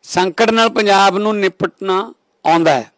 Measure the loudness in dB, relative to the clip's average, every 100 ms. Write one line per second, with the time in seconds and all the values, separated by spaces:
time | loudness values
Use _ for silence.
0 | -6 -4 -2 0 0 2 0 0 2 4
1 | 2 0 -4 -2 -4 -4 -10 _ -6 -4
2 | -6 -16 _ _ -2 2 2 0 -4